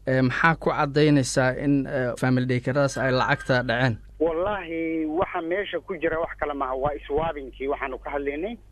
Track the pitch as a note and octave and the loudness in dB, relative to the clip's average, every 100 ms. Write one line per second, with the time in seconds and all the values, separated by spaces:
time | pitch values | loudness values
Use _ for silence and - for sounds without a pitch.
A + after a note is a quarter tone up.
0 | - C3 B2+ - E3+ - F3 C3 D3 C#3+ | 0 2 2 4 4 4 0 0 2 4
1 | D3+ C#3+ B2+ C#3 B2+ - C#3+ C#3 C3 C#3 | 6 6 4 2 2 2 2 2 0 -2
2 | B2 - B2+ B2+ B2+ B2 C3 C#3+ C#3 - | -2 0 2 2 2 0 0 2 0 2
3 | C3 B2+ A2 C#3+ - B2+ B2+ A#2 B2+ G#2 | 2 2 2 0 2 2 2 2 2 0
4 | - - E3 D#3+ G3 G3+ E3 E3 E3 D#3+ | -8 -2 0 0 -2 -4 -4 -4 -2 -2
5 | D#3 D#3+ F#3+ F3+ E3 F#3+ F#3+ E3 - E3+ | -2 -2 -2 -2 -2 -2 -2 -6 -6 -4
6 | - D#3+ D#3+ - D3 C#3 C3 C3 C#3+ D3 | -2 -2 -4 -4 -4 -2 -4 -2 -2 -4
7 | - C#3+ E3 D3 C3 - C3+ E3+ C3+ B2+ | -4 -2 -2 -4 -10 -8 -4 -4 -6 -8
8 | D3+ C#3+ C#3+ C#3+ G3+ A#3 - | -6 -4 -4 -4 -6 -8 -16